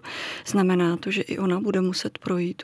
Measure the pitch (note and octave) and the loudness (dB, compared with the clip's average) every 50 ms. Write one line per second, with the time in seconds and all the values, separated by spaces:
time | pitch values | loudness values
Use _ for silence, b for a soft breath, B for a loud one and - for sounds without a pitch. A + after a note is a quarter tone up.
0 | - B B B B B B B B B - G3+ F#3+ F#3 F#3 F3+ F3+ E3+ E3+ E3+ | -4 B B B B B B B B B 2 4 4 4 4 4 4 2 2 0
1 | - G3 G3 G3+ - - - - F#3+ F#3 F3 F#3 G#3+ G#3 G3+ F#3+ F#3 F#3 F3+ - | -2 -2 -2 -2 -2 -2 -2 -2 0 0 0 0 0 0 2 2 2 2 0 -2
2 | - G#3+ - - - - F#3 F3+ F3 F3 F#3+ - | -4 -6 -6 -6 -4 -2 0 0 0 -2 -4 -8